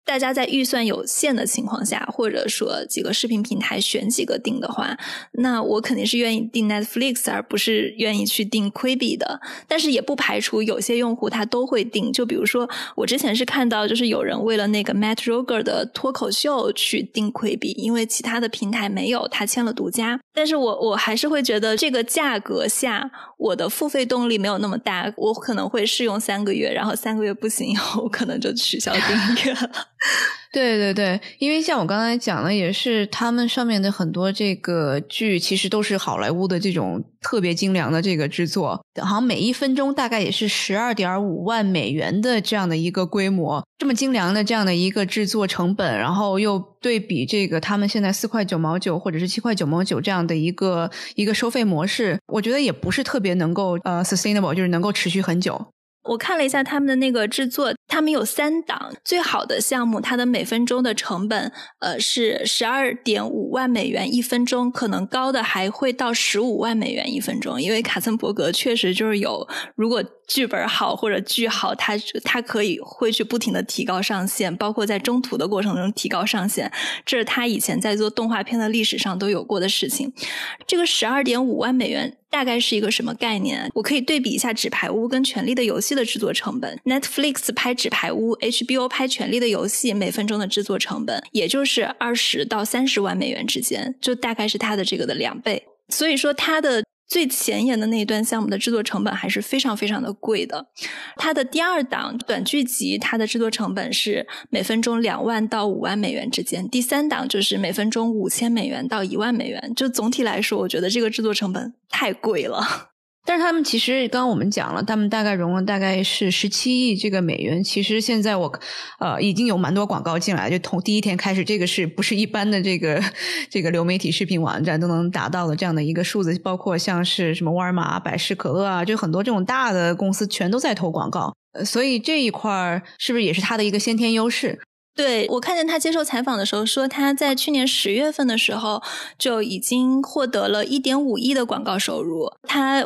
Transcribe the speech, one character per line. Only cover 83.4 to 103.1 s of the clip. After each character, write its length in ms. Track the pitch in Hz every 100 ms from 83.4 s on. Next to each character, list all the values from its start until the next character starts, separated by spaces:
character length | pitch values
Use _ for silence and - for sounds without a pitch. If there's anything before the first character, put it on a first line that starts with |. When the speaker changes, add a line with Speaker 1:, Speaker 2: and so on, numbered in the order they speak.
| 196 - -
Speaker 1:
我 80 | -
可 140 | 208 285
以 60 |
对 180 | 254 302
比 100 | 262
一 80 | -
下 140 | 247
《纸 160 | 220 -
牌 200 | - -
屋》 140 | 214 233
跟 160 | 262 269
《权 160 | -
力 120 | - 254
的 80 |
游 180 | 226 -
戏》 140 | - 277
的 80 | 226
制 140 | 214
作 120 | 214
成 280 | - - 247
本。 200 | - - 254
Netflix 640 | 262 - - 294 262 - 247
拍 180 | 247 247
《纸 140 | -
牌 240 | - 170
屋》 220 | 165 226 226
，H 240 | 226 240
B 140 | 240 262
O 100 | 247
拍 200 | - 262
《权 200 | - 202
力 80 | 240
的 80 | 240
游 200 | 202 208
戏》， 240 | - 240 202
每 140 | 190
分 160 | 180 208
钟 100 | 214
的 80 | 196
制 180 | 202
作 140 | 202 190
成 260 | - 151
本 200 | - - -
也 160 | 214 170
就 180 | 269 277
是 200 | - -
二 280 | - 240
十 320 | 240 - - 143
到 180 | 214
三 240 | 214 254 254
十 140 | 214
万 160 | 196 185
美 140 | -
元 160 | - 220
之 120 | -
间， 360 | - - 254 254
就 140 | 262
大 220 | 247 240 226
概 120 | 214
是 120 | 208
它 160 | 220 208
的 100 | 190
这 100 | -
个 120 | -
的 80 | 131
两 260 | - -
倍。 220 | 226 202 - _ -
所 200 | - 311
以 80 | 277
说 160 | 294
它 300 | 285 - 311
的 220 | 302 233 214 _ -
最 180 | 349 285
前 380 | - - 208 240
沿 140 | 226
的 80 | 214
那 120 | 226
一 60 | 214
段 180 | 214
项 200 | 226 226
目 40 | 208
的 80 | 196
制 140 | -
作 140 | 233
成 200 | - 196
本 80 | 202
还 160 | 196 185
是 140 | 202
非 180 | 208 269
常 160 | 269 208
非 120 | 202
常 120 | 208
的 120 | 254
贵 320 | 202 - 202 -
的。 220 | 151 - - - - - -
它 180 | 320
的 100 | 311
第 160 | 262 302
二 240 | 349 349
档 320 | 262 - - 233 -
短 180 | 208 196
剧 180 | 285
集， 360 | 247 - 185 202
它 180 | -